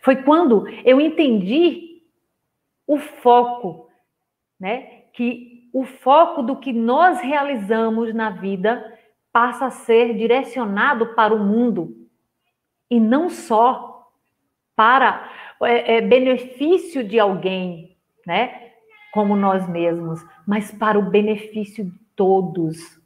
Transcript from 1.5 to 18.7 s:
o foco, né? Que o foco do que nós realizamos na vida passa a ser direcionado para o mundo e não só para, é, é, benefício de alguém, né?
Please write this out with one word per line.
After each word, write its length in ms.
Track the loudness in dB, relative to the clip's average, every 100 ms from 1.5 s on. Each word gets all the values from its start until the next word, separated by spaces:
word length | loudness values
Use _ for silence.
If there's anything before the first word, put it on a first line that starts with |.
| 2 2 0 -14 -20 _ _ _ _ _ _ _ _ -4
o 120 | -4
foco, 920 | -4 -4 4 4 4 -4 -10 -12 -20 _ _ _ _ _ _ _
né? 440 | -8 -8 -10 -20 _
Que 560 | -6 -6 -6 -14 -20 _
o 120 | -8 -8
foco 560 | -6 4 4 4 0
do 160 | -6 -6
que 160 | -6
nós 480 | -4 0 4 4 2
realizamos 920 | -4 -4 -4 -6 -2 -2 -2 -2 -4
na 160 | -4 -6
vida 640 | -6 -8 -4 -2 -4 -8 -20 _ _ _
passa 320 | 0 0 -2 -6
a 60 |
ser 440 | -8 2 2 2 -2
direcionado 1000 | 0 0 0 -8 -6 -2 0 0 -2
para 220 | 0 2 2
o 80 |
mundo 640 | 0 0 0 -2 -6 -12 -20 _ _ _ _ _ _ _ _
e 100 | 0
não 300 | 2 2 -2
só 800 | -6 -2 2 2 0 -10 -20 _ _ _ _ _ _ _ 2
para, 540 | 4 4 2 0 -12 -20 -20 -6
é, 360 | -2 0 0 0
é, 40 |
benefício 1000 | 4 4 4 -2 -6 -6 0 0 0 -8
de 160 | -2 0
alguém, 800 | 0 0 -4 -6 -8 -12 -20 _ _ _ -6
né? 380 | -4 -4 -8 -20